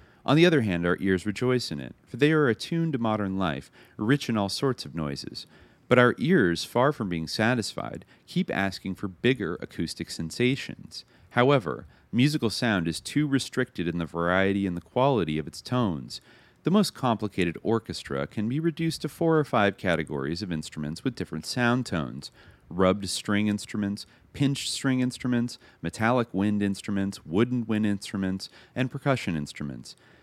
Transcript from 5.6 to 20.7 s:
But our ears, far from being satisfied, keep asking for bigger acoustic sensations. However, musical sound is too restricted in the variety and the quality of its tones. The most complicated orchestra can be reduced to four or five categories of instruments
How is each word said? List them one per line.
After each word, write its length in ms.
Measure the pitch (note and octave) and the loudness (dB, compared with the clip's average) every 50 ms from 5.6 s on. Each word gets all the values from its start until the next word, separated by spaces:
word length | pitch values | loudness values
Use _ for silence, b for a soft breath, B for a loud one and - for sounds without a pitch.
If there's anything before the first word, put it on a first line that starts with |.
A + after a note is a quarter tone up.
| b b b b b - | b b b b b 4
But 100 | B2 B2 | 6 6
our 160 | B2 A#2+ - | 6 6 4
ears, 480 | - A#2 D3+ F#3+ D#3 G2+ F2 E2+ - - | 2 0 2 4 4 4 4 2 0 -4
far 260 | - - A#2+ B2+ D3 | -2 0 2 2 2
from 180 | D3 - A2+ F#2 | 2 0 -2 -2
being 180 | F2 E2 D#2+ | -2 -4 -4
satisfied, 760 | - - - G#2+ A#2 B2+ A#2 G2+ - - - - A1+ - - - b b b b | -4 -2 0 0 2 2 0 -2 -4 -6 -8 -8 -8 -10 -12 -14 b b b b
keep 240 | - - F3 F#3+ - | -4 -2 -2 -2 0
asking 460 | - F2+ F#2+ G2 G2 - - F#2+ F#2 | 0 -2 -2 -2 -4 -6 -8 -8 -8
for 120 | - - | -6 -8
bigger 500 | F#2+ F2+ - - B2 B2+ A#2+ G2+ E2 F2 - | -8 -4 0 0 0 2 0 -2 -4 -6 -6
acoustic 480 | - - - - F2 D#2+ - - E2+ - | -8 -8 -6 -6 -6 -6 -6 -8 -10 -8
sensations. 960 | - - F2 D#2+ - - B2 B2 C3+ - - - - - - - - - b b b b b b | -8 -8 -8 -6 -2 0 0 0 0 -2 -6 -10 -12 -14 -16 -18 -18 -18 b b b b b b
However, 540 | - A#2+ B2 C3+ D3 B2+ F#2 D2+ B1 A1+ - b b b b b | 2 4 4 6 4 4 2 -2 -6 -8 -10 b b b b b
musical 380 | - A#2 B2+ D3+ D3 - A#2+ A2 | 2 4 4 4 4 2 0 -2
sound 380 | - - B2+ A#2 G#2 F#2 E2 | -2 0 0 2 2 2 0
is 140 | E2 E2 - | 0 -2 -4
too 260 | - - - C#3+ D3+ | -6 -2 0 0 2
restricted 600 | C#3+ C3+ B2+ - - - C3 B2 - - - E2+ | 2 0 0 -2 -2 -4 -4 -4 -2 -4 -4 -4
in 100 | F2 E2 | -2 -2
the 80 | F2 E2+ | -4 -4
variety 600 | D#2 - E2+ E2+ F2 F2+ F#2+ G2 G2 G2 G2+ G2 | -4 -2 -2 0 2 2 4 4 2 2 0 0
and 120 | F#2 F2 | -2 -2
the 40 | F2 | -6
quality 560 | - _ - A#2+ C3 C#3+ C3+ G#2+ E2+ D#2 D2+ | -8 _ 0 2 2 4 4 2 2 0 -2
of 80 | D2+ D2 | -4 -4
its 160 | C#2+ - - | -6 -10 -12
tones. 600 | - - B2 B2 A#2+ G2 D#2+ C#2 B1 A1+ - b b b b b b b b b - | -8 -4 -2 0 0 0 -2 -4 -8 -10 -14 b b b b b b b b b 0
The 80 | D3+ | 2
most 220 | F#3 G#3+ F#3+ - - | 4 4 2 2 -2
complicated 640 | - - B2 A2+ G2+ G#2+ G#2 - F#2+ F2+ F2 D#2+ - | -2 0 0 0 0 -2 -4 -2 0 0 0 -2 -2
orchestra 640 | - F#2+ A2+ A2+ - - F2+ - - - C#2 C#2 C#2+ | -2 0 0 0 -2 -6 -10 -10 -8 -6 -4 -4 -4
can 200 | - - G#2+ G#2 | -4 -4 -4 -4
be 140 | A2+ B2+ D3+ | -2 -2 -2
reduced 400 | D#3+ E3+ D3+ - E3 D#3+ - - | -2 -2 -2 -2 -2 -4 -4 -4
to 80 | - D3+ | -6 -8
four 280 | - - E3+ E3 D#3+ | -4 0 2 4 4
or 60 | D#3 C#3+ | 4 2
five 340 | - - A2+ G#2 G2+ G2 | 2 2 4 4 4 2
categories 640 | - - F#2 E2+ D#2+ D#2 D2 D2+ C#2 C2+ C#2+ E2+ F2+ | 0 0 0 2 0 0 -2 -4 -4 -2 -2 -4 -4
of 100 | G#2 F2+ | -4 -4
instruments 520 | E2+ D#2 D2+ - | -4 -4 -6 -6